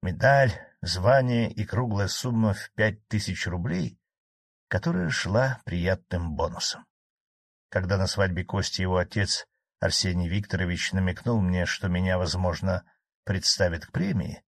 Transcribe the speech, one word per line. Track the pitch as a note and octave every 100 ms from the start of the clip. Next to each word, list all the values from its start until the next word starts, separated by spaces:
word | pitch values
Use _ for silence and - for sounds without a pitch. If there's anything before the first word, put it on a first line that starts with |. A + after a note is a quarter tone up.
Медаль, | F2+ F2 B2+ C#3 C3 - - _
звание | D#2+ F2 F#2+ C3+ B2+ A#2+ A2+
и | - G#2
круглая | G2+ B2 G#2 G2
сумма | - C3 A#2 A2
в | G2 -
пять | - G#2+ G#2 _
тысяч | G#2+ - F#2 -
рублей, | F2 E2+ F3 C#3 - _ _ _ _ _ _ _
которая | - - F3 F3
шла | - - G#2 C3 B2 -
приятным | F2 F2 F#2+ _ F2 E2+
бонусом. | C#2+ E2 F2 - - - _ _ _ _ _ _ _ _
Когда | F#2+ F#2 G2
на | F#2
свадьбе | - G2 F2 F#2
Кости | G2+ F#2+ -
его | F#2 F#2
отец | F2 - G2 - - _ _ _
Арсений | F#2 - F#2+ F2 F2
Викторович | G2 G#2 F2+ F2+ F2 -
намекнул | F#2+ F#2 F2 - A#2
мне, | F#2 F2+ F2
что | - G2
меня, | F2+ F#2 F#2
возможно, | F2+ F2+ F#2 E2 F#2+ F2+ - _ _ _
представят | - F#2+ - - F2+ E2
к | -
премии | - F#3 C3+ D2 -